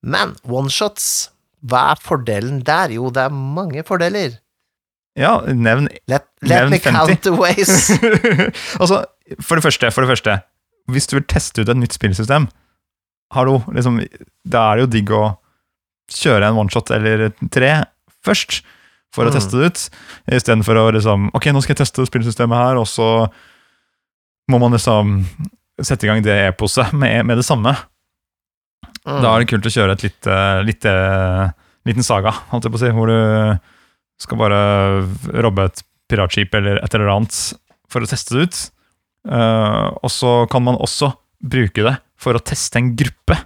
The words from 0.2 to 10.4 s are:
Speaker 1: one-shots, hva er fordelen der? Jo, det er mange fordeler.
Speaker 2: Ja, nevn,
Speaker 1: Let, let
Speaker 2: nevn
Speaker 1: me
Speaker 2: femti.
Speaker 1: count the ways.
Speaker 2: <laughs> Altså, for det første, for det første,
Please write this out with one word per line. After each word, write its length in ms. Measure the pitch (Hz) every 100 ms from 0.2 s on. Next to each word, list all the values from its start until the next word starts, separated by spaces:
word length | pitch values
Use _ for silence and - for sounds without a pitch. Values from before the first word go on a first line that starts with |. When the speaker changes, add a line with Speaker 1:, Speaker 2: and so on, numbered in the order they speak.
| 202 -
Speaker 1:
one-shots, 840 | 123 123 139 - 208 202 - - - _ _ _
hva 300 | 135 123 135
er 80 | 156
fordelen 600 | - 156 117 104 117 139 127
der? 240 | 160 185 113
Jo, 140 | 127
det 80 | 127 131
er 60 |
mange 500 | 143 135 151 190 139 156
fordeler. 520 | 185 170 202 160 117 _ _ _ _ _ _ _ -
Speaker 2:
Ja, 180 | 170 233
nevn, 420 | - 131 117 120 143 - -
Speaker 1:
Let, 160 | 135 - _
let 100 | 135 123
Speaker 2:
nevn 80 | 131
Speaker 1:
me 80 | 147
Speaker 2:
femti. 160 | 143 127
Speaker 1:
count 260 | 160 185
the 120 | 196 170
ways. 540 | 175 - 185 185 - 208 233 214 240
Speaker 2:
<laughs> 520 | 160 208 - - -
Altså, 200 | 180 196 - _ _ -
for 140 | - 170
det 40 | 156
første, 240 | - 120
for 80 | 120
det 60 | 127
første, 280 | 127 - 98